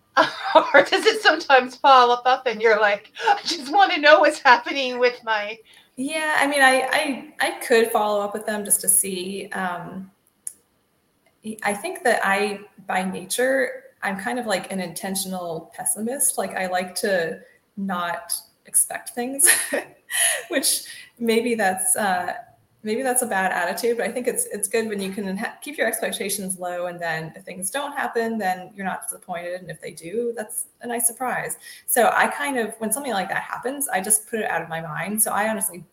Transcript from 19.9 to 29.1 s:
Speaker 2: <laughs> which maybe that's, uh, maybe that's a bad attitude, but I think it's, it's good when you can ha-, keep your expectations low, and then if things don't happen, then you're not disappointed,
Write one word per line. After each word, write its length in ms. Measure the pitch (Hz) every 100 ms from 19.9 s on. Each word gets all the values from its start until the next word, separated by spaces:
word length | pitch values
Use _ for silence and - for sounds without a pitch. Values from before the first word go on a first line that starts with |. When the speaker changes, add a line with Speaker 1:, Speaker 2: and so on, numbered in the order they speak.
| -
Speaker 2:
<laughs> 460 | - - - 571 -
which 360 | 311 - - - - - -
maybe 360 | 233 226 247 226
that's, 400 | 196 190 - -
uh, 380 | 208 180 180 - - _ _ _ 214
maybe 160 | 226
that's 200 | 262 247
a 40 | 226
bad 280 | 196 190
attitude, 420 | 180 175 196 233 233
but 100 | 196
I 60 |
think 160 | 247 247
it's, 160 | - -
it's 200 | 208 208
good 220 | 233 220
when 120 | 202
you 80 | 190
can 280 | 196 196 196
ha-, 180 | 226 -
keep 160 | - 294
your 100 | 226
expectations 720 | 226 196 196 208 196 190 185
low, 280 | 180 180 180
and 120 | 170
then 320 | 170 160 160
if 120 | 190 190
things 260 | 185 190
don't 220 | 277 285
happen, 440 | 277 240 240 226 226
then 340 | 190 185 180 202
you're 100 | 190
not 180 | 170
disappointed, 580 | -